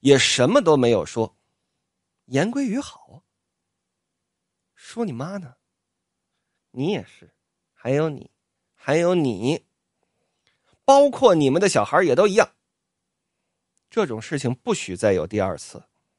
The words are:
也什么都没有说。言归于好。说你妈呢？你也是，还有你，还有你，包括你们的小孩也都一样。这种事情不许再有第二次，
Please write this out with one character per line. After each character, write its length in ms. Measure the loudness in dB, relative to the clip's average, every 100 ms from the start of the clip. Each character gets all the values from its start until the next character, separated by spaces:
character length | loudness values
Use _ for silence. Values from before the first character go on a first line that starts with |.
也 160 | 4 4
什 320 | 4 2 2
么 120 | 2
都 160 | 2 2
没 140 | 2
有 140 | 0
说。 320 | -2 -6 -8 _ _ _ _ _ _ _ _ _ _
言 240 | -4 -2
归 160 | -4 -4
于 120 | -6
好。 460 | -8 -18 _ -20 _ _ _ _ _ _ _ _ _ _ _ _ _ _ _
说 300 | _ -16 -8
你 80 | -8
妈 260 | -8 -10 -12
呢？ 160 | -16 _ _ _ _ _ _ _ _ _ _ _ _
你 220 | -8 -6
也 100 | -6
是， 280 | -10 _ _ _ _ _ _
还 180 | _ -4
有 180 | -2 -4
你， 200 | -8 -18 _ _ _ _
还 220 | _ -4 -2
有 180 | 0
你， 500 | 0 -2 -2 -4 -4 -8 _ _ _ _ _ _ _ _ _ _ _
包 240 | 4 4 4
括 260 | 4 4
你 140 | 4 2
们 120 | 2
的 80 | 2
小 160 | 0
孩 180 | 0 0
也 120 | 2
都 140 | 2 2
一 60 |
样。 140 | 2 0 _ _ _ _ _ _ _ _ _ _ _ _ _ _
这 180 | -4 -4
种 140 | -6
事 180 | -8 -6
情 160 | -6
不 200 | -6 -6
许 200 | -6 -6
再 200 | -2 0
有 120 | 0 -2
第 140 | -4
二 160 | -4 -6
次， 260 | -14 -20 _ _ _